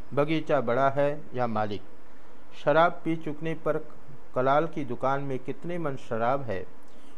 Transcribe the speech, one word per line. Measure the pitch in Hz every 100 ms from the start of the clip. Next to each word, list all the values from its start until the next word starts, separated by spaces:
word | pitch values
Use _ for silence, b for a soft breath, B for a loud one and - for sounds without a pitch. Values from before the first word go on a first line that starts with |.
| -
बगीचा | 127 151 160 151 147
बड़ा | 117 120 135
है | 131 143 147 -
या | 123 120
मालिक? | 107 107 101 - - - B B B - -
शराब | - 147 170 175 165
पी | 165
चुकने | 160 147 160
पर | 160 160 151 - - - - - -
कलाल | 131 143 165
की | 165 131
दुकान | 120 131 139
में | 143 131
कितने | 131 127 170 175
मन | 156 135
शराब | - 113 117 139
है, | 127 95 92 - B B B